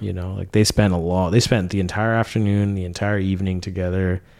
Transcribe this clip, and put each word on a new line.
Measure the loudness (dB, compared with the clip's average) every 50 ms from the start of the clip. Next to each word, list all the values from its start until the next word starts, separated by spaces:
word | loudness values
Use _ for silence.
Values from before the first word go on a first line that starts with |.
You | -8 -6
know, | -6 -6 -6 -6 -6
like, | -8 -8 0
they | 2 4
spent | 4 4 4 4 4 4
a | 2
lot, | 0 0 0 0 0 2 2
they | 2 2
spent | 4 4 0 0 0 0
the | -2 -2
entire | -2 -2 -2 -2 0 0 2
afternoon, | 0 0 0 0 0 0 2 2 2 2 0 -2
the | -2 -4
entire | -6 -6 -4 -2 -2 0 0
evening | 0 0 -2 0 -2 -2 -2 -4
together. | -6 -6 -4 -4 -2 -2 0 0 0 0 0 -2 -6 -12 -20